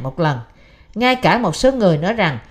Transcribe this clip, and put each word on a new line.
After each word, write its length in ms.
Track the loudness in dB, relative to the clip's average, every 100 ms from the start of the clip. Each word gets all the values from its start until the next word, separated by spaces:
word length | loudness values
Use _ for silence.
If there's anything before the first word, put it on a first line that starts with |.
một 180 | -8 -2
lần. 180 | -2 -2 -8 _ -20 _ -14
Ngay 220 | -2 0 2
cả 220 | 2 2
một 180 | 0 0
số 160 | 0
người 260 | 2 2 2
nói 140 | 0
rằng 260 | 0 -2 -2 -12